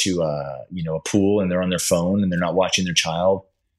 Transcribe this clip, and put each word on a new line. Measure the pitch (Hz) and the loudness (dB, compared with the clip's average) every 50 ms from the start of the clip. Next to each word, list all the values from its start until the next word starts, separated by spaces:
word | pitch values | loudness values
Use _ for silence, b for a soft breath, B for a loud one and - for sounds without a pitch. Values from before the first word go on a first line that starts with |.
| - | 0
to, | 101 90 85 82 | 0 0 0 0
uh, | 76 73 71 69 69 67 64 - - | -2 -2 -4 -6 -8 -10 -12 -14 -12
you | 85 92 80 | -8 -8 -6
know, | 80 78 | -4 -6
a | 78 | -6
pool | - - - 101 98 98 104 107 | -4 0 2 2 4 4 2 2
and | 95 90 | 2 0
they're | 90 90 92 | 0 0 0
on | 92 | 0
their | 90 85 | -2 -2
phone | - - 92 87 87 90 98 101 98 | 0 0 0 2 2 2 2 2 0
and | 90 | 0
they're | 87 85 | 0 0
not | 90 85 82 | 0 0 2
watching | 95 92 90 - 98 92 | 2 0 2 0 -2 -2
their | 90 82 | 0 0
child. | - - 85 80 85 90 95 98 - - _ _ _ _ _ _ | 0 0 0 0 0 2 2 2 2 -2 _ _ _ _ _ _